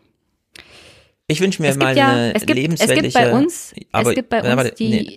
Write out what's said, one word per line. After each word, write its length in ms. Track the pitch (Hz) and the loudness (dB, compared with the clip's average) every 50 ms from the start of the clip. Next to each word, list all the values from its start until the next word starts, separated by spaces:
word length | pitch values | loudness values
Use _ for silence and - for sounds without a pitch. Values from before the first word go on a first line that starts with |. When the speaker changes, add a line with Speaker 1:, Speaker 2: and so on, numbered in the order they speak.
| _ _ _ _ _ _ _ _ _ _ _ - - - - - - - - _ _ _ _ _ _ | _ _ _ _ _ _ _ _ _ _ _ -20 -20 -20 -20 -20 -20 -20 -20 _ _ _ _ _ _
Speaker 1:
Ich 140 | - 151 156 | -6 -4 -2
wünsch 180 | 185 196 190 - | 0 -2 -2 0
mir 100 | 156 139 | 0 0
Speaker 2:
es 60 | 135 | 0
gibt 100 | 139 135 | 0 0
Speaker 1:
mal 120 | 131 131 | 2 2
Speaker 2:
ja, 120 | 285 277 - | 4 4 4
Speaker 1:
eine 220 | 254 - 117 113 - | 4 2 0 0 -2
Speaker 2:
es 80 | 214 | -2
gibt, 0 | |
es 40 | - | -2
gibt 100 | - 311 131 | -2 -2 -2
Speaker 1:
lebensweltliche, 600 | 135 160 165 147 208 247 254 311 - 127 127 254 | 0 -2 0 0 0 2 2 2 0 2 2 2
Speaker 2:
bei 140 | 240 123 | 2 4
uns, 420 | 233 254 294 349 - - - - - - - _ | 4 2 2 0 -2 -6 -14 -16 -18 -20 -14 _
Speaker 1:
aber, 180 | - 117 110 120 | -4 -2 0 0
Speaker 2:
es 40 | - | 0
gibt 120 | 262 240 - | -2 -2 -2
bei 100 | 240 220 | -4 -2
Speaker 1:
ja, 60 | - | 0
Speaker 2:
uns 120 | 123 123 | 0 0
Speaker 1:
warte, 180 | 135 123 117 - | 0 0 -2 -4
Speaker 2:
die, 120 | - 220 220 | -4 -4 -2
Speaker 1:
eine, 40 | 214 - | -2 -2
eine 100 | - - - | -4 -6 -6